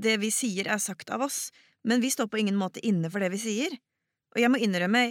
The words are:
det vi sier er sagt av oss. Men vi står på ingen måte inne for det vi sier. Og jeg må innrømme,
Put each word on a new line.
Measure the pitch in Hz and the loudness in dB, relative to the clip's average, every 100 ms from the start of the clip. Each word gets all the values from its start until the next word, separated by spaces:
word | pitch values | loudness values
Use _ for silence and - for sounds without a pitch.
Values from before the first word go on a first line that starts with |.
det | 220 220 | 0 2
vi | 214 | 0
sier | - 233 185 196 | 0 -2 -2 -2
er | 214 | -2
sagt | - 185 - | -4 -8 -8
av | 214 277 | -4 -4
oss. | - - - _ _ 220 | -4 -8 -12 _ _ 0
Men | 247 | 2
vi | 254 | 2
står | - 220 | 0 -2
på | 214 | 0
ingen | 208 202 | 0 2
måte | 185 - 226 | -2 -2 0
inne | 185 165 | 0 0
for | 190 | -2
det | 190 | -2
vi | 196 | -2
sier. | 226 208 320 302 _ _ _ _ _ - | -4 -2 -2 -6 _ _ _ _ _ 0
Og | |
jeg | 240 | 2
må | 254 | 4
innrømme, | 214 180 180 233 240 | 2 2 2 2 2